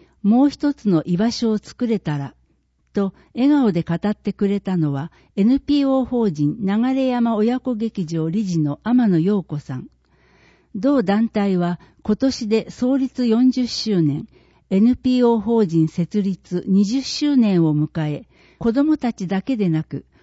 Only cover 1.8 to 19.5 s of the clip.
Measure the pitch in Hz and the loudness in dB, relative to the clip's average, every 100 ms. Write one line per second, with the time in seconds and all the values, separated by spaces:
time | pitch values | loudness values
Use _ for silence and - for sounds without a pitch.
1.8 | 240 208 - 147 139 - _ _ _ _ | -2 -2 -4 -6 -8 -14 _ _ _ _
2.8 | _ - 196 - _ - 277 294 240 170 | _ -4 -4 -6 _ -2 2 4 2 0
3.8 | - 165 202 214 - - 202 202 196 180 | -2 -2 -2 -4 -6 -2 -2 -2 -2 -2
4.8 | 151 139 160 _ _ - 208 269 - 285 | 0 -2 -8 _ _ 0 2 2 0 0
5.8 | 277 262 240 247 214 147 147 - 190 208 | 2 0 0 0 -2 0 -2 -2 -2 0
6.8 | 254 269 262 247 233 214 220 254 262 220 | 0 0 0 0 0 0 0 0 -4 -4
7.8 | 226 202 160 165 160 196 196 170 147 143 | -6 -6 -4 -2 -2 -2 -2 0 -2 -2
8.8 | 214 247 226 170 180 208 - 147 - 131 | 0 2 4 2 2 0 -2 -10 -8 -12
9.8 | 233 _ _ _ _ _ _ _ _ 202 | -12 _ _ _ _ _ _ _ _ -4
10.8 | 254 277 185 202 226 214 202 180 175 175 | 0 0 2 0 0 0 0 0 -2 -4
11.8 | - _ - 208 262 - 214 220 - - | -10 _ -4 0 0 -2 -2 -2 -2 -6
12.8 | 247 269 262 - 247 220 254 254 240 - | -2 0 -2 -2 0 4 2 2 -4 -4
13.8 | 220 190 151 147 - _ _ _ - 190 | -2 0 2 -2 -8 _ _ _ -2 2
14.8 | 226 247 254 254 240 233 202 226 202 165 | 2 2 0 2 2 2 0 0 2 2
15.8 | 160 - 170 208 196 185 - 175 - 196 | 0 0 -4 -2 -2 -6 -6 -6 0 2
16.8 | 202 269 262 - 294 277 214 180 160 151 | 2 -2 -4 -4 0 2 4 4 2 2
17.8 | 156 170 151 147 - _ _ - 233 233 | -2 -4 -6 -6 -12 _ _ -4 -2 0
18.8 | 302 311 240 - 180 190 - | 2 0 -2 -6 -4 -4 -2